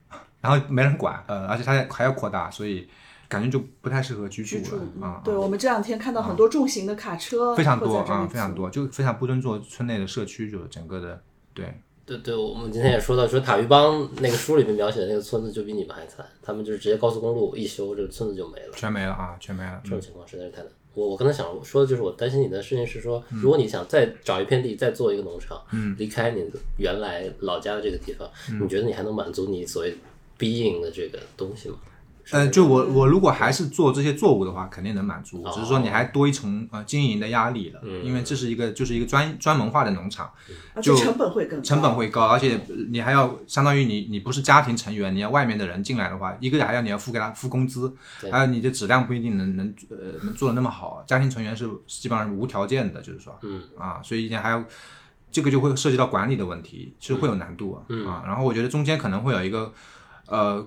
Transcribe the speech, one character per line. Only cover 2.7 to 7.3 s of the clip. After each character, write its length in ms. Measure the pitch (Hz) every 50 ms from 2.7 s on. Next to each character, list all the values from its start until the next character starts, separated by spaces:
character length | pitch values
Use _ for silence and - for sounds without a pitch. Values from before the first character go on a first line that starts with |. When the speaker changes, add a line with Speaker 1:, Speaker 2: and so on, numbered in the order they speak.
| 98 90 87 - - - - - - - - _
Speaker 1:
感 160 | - 101 110
觉 60 | 127
就 120 | 123 135 - - - _
不 80 | - 123
太 120 | 131 135
适 120 | 131 131 120
合 160 | 104 104 98
居 160 | - - 107
住 100 | - -
了， 60 | 208
Speaker 2:
居 80 | 190 -
住， 80 | 214 196 175 165 -
嗯， 80 | 185 180
Speaker 1:
啊， 180 | - - - -
Speaker 2:
对， 80 | 220 208
Speaker 1:
啊。 60 | 196
Speaker 2:
我 100 | 196 190
们 100 | 202 202
这 80 | 254 262
两 160 | 240 214 202
天 160 | 226 226 214
看 140 | 214 262 240
到 80 | 226
很 160 | 214 - 175 185
多 100 | 226 226
重 180 | - 302 262
型 200 | 269 - 214 190
的 100 | 202 208
卡 220 | 208 - 220 170 165
车 340 | - -